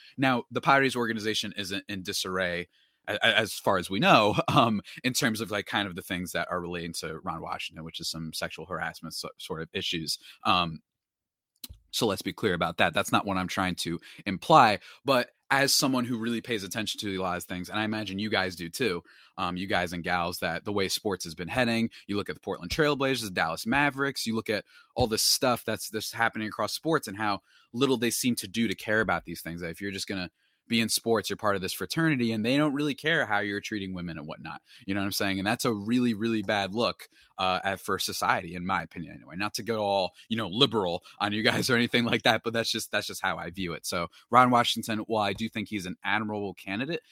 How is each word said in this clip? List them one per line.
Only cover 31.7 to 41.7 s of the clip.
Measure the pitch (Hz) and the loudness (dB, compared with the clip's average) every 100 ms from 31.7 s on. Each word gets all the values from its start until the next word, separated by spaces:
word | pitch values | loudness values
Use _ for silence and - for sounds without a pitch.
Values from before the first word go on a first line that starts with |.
fraternity, | - 95 165 160 139 117 | -6 -4 0 2 2 0
and | 110 | 0
they | 113 139 | 2 2
don't | 151 | 2
really | 139 147 | 0 -2
care | 131 151 165 | -2 0 0
how | 107 104 | 2 0
you're | 104 101 | 0 -4
treating | - 107 95 | -4 -6 -4
women | 90 87 80 | -6 -6 -8
and | 76 | -10
whatnot. | - 80 76 _ - | -12 -12 -14 _ -18
You | 107 | -4
know | 101 | -2
what | 98 | 0
I'm | |
saying? | - 101 95 | 0 0 0
And | 95 | 0
that's | 120 | 0
a | 127 | 0
really, | 107 104 123 123 | 0 0 2 2
really | 101 113 110 | 2 0 -2
bad | 101 104 98 | 0 0 0
look, | 104 113 - - _ _ - | 2 0 0 -12 _ _ -2
uh, | 95 92 | 0 2
at, | 98 95 | 0 -4
for | - 95 | -2 -2
society, | - 95 95 120 87 | -2 -2 0 0 0
in | 87 90 | -6 -2
my | 92 | -2
opinion, | 82 87 80 | -2 -10 -14
anyway. | 78 65 85 | -14 -16 -6
Not | 104 | -6
to | - | -6
go | 104 110 | -4 -2
all, | 101 98 90 - - | 2 2 2 -4 -6
you | 113 | -4
know, | 101 | -2
liberal | 104 135 110 87 87 - - | 2 2 4 0 -2 -6 -4
on | 104 | -2
you | 104 | 2
guys | 117 117 107 | 2 2 4